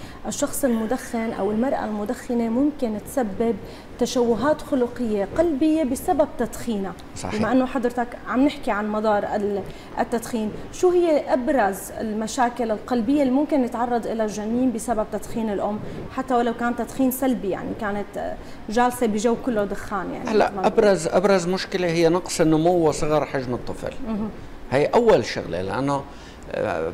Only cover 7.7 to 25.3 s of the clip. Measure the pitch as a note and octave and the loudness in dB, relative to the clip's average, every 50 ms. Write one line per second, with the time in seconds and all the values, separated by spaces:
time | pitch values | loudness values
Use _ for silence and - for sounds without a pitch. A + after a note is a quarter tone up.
7.7 | - C4+ G#3+ A#3+ A#3+ B3+ A#3 A#3+ - - - - G#3+ B3+ C#4 D4 - - - B3+ | 0 0 -2 0 0 -2 -4 -4 -6 -12 -6 -2 2 4 4 4 2 0 -4 -2
8.7 | G#3 G3+ G#3+ G#3+ G#3+ G#3+ G#3+ A3 G#3 G3+ G3+ - - G#3+ G3+ G#3 G3+ G3 G3 - | -2 -2 -2 -2 -2 0 2 2 2 2 2 0 -2 -2 -2 -2 -2 -2 -6 -8
9.7 | - - - - - - - - B3 A#3 - - - A3 G#3+ G#3 E3+ - - - | -10 -12 -14 -10 -4 -4 -4 -2 -2 -4 -4 -4 -4 -2 -2 -2 -4 -8 -10 -10
10.7 | - - F4+ F4+ F4 F4+ F4 E4+ D4+ C4+ - - - C4 A#3+ B3+ D4 B3+ G#3 G3 | -4 2 4 4 6 6 4 4 4 2 2 2 0 0 2 2 2 4 2 2
11.7 | G3 F#3 - - - - A3 A3 G#3 A3 A3 G#3+ - C4+ B3 A#3+ A#3+ - B3 A3+ | 0 -4 -8 -10 -8 -6 -4 -4 -4 -4 -4 -4 0 0 0 0 0 -2 -2 -2
12.7 | G#3+ G#3 - - B3+ A#3+ G#3+ A3 C#4 D4+ C#4 B3+ B3 C#4 D4+ D4 E4 C#4 B3 A#3 | -2 -4 -2 -2 0 0 2 2 4 4 4 4 4 2 2 2 2 2 2 2
13.7 | - A3+ A#3+ A#3+ A#3+ A#3 A3 - A3 A3+ A3 G#3+ F#3+ G#3 G#3 A3 A#3 B3 B3+ C4 | 0 -2 -2 0 0 0 0 -2 -2 -2 -2 -2 -2 -4 -2 -2 0 2 2 2
14.7 | A3 A3 - B3 A#3 A3 G#3+ G#3 - G3 - - - A#3+ A3 A3 G3+ E3+ - G3+ | 0 -2 -2 -2 0 0 -2 -2 -4 -6 -6 -4 -4 -2 -2 -2 -2 0 -2 -2
15.7 | G#3 G#3+ - - - - - - - C4 C4 - B3+ A#3+ A#3+ A#3 A#3 - A#3 A#3+ | -2 -4 -6 -8 -10 -10 -10 -8 -6 -6 -2 0 2 2 2 2 0 -2 -2 -2
16.7 | A#3+ A#3 A3+ - - - C4+ B3+ B3 - C#4+ C4+ B3 F#3+ F#3+ F#3+ E3 - - F3 | -2 -2 -4 -4 0 2 2 2 2 2 0 0 0 0 -2 -4 -4 -4 -4 -6
17.7 | G3 - A3+ G3+ G3+ G#3 G3+ - - - - E3+ - - - - - - - - | -6 -4 -4 -4 -2 -4 -4 -6 -6 -6 -6 -6 -8 -8 -12 -14 -12 -12 -8 -2
18.7 | G#3 A#3+ B3 B3 A#3+ - B3 A3+ G3+ G#3+ G3+ A#3+ A#3 A#3 - C4 A#3 G#3 G3+ G3 | 2 2 2 2 2 0 0 0 2 2 2 2 0 0 0 -2 0 0 0 -2
19.7 | G3+ - - - G#3+ G3 E3+ F3 - - F3+ B3 A3 G#3 F#3+ - G3 G3 F#3 G#3+ | -4 -6 -6 -6 -4 -4 -4 -4 -6 -6 -4 0 2 4 4 2 2 2 0 2
20.7 | G3+ A3+ G#3+ G#3 G3 E3 D#3+ - - F#3+ F3+ G3+ G3 F#3 E3+ F3 F#3 F#3 - - | 4 6 6 6 6 4 2 2 2 2 4 6 4 4 4 0 -2 -2 -2 -4
21.7 | - F3+ F3+ E3+ E3 E3+ E3 D#3+ E3+ F#3 F3 - - - E3+ D#3 D#3 D#3 D#3+ F3 | -2 -2 0 0 2 4 4 6 4 4 0 -2 0 2 4 6 6 6 6 4
22.7 | F#3 F3 E3 D3+ C#3+ - D#3+ D3 D#3 D3+ C3+ - - C#3 B2+ B2 B2 - - - | 4 6 4 4 2 2 0 2 2 2 0 0 -2 -4 -2 -2 -4 -4 -4 -6
23.7 | - - - - - - C4+ A3 A3 G3 A3 G#3 - - - - - - - - | -8 -6 -6 -8 -6 -6 -6 -4 -4 -4 -4 -6 -8 -10 -12 -14 -14 -12 -6 0
24.7 | B2 C#3 D3+ - - A3+ A#3+ A3 F#3+ C#3+ G#2+ - | 2 2 2 4 4 4 6 6 6 6 4 0